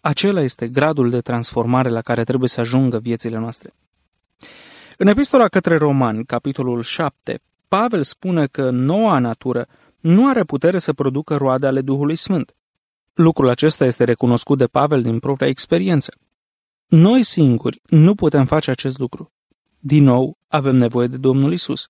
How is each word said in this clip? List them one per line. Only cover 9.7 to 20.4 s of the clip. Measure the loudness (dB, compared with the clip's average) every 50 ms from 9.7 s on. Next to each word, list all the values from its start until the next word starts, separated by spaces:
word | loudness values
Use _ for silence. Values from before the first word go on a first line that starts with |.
| _ _ _ _ _ _
nu | _ 2 4 4 4 4
are | 2 0 -2
putere | -2 -4 0 0 0 0 0
să | -2 -4 -4
producă | -2 -2 -2 -2 -4 -6 -4 -4
roade | -2 0 0 0 0 0
ale | -2 -2 -2
Duhului | -2 -2 -2 -2 -2 -2 -2
Sfânt. | -4 -2 -2 -2 -4 -4 _ _ _ _ _ _ _ _ _ _ _ _ _ _
Lucrul | 2 2 2 4 2 2 0
acesta | 2 2 0 0 0 2 0
este | 0 2 0 0
recunoscut | 0 0 0 2 0 2 0 2 0 0 0
de | 0
Pavel | 0 _ 0 0 2 0 0 0
din | 0 -2 -4
propria | -2 -4 -4 -2 -2 -4
experiență. | -2 -4 -4 -2 -2 -2 0 0 0 0 -2 -4 -12 _ _ _ _ _ _ _ _ _ _ _ _ _ _
Noi | _ 4 6 6 6 6 4 2
singuri | 0 0 2 2 2 2 0 -2 -6 -8 -8 _
nu | _ 4 6 6 6 4
putem | 2 0 0 2 2 2
face | 2 0 -2 0 -2
acest | -6 -6 -6 -8 -6 -6
lucru. | -8 -8 -8 -12 -18 _ _ _ _ _ _ _ _ _ _ _
Din | _ 2 4 6 6
nou, | 6 6 4 0 -2 -6 _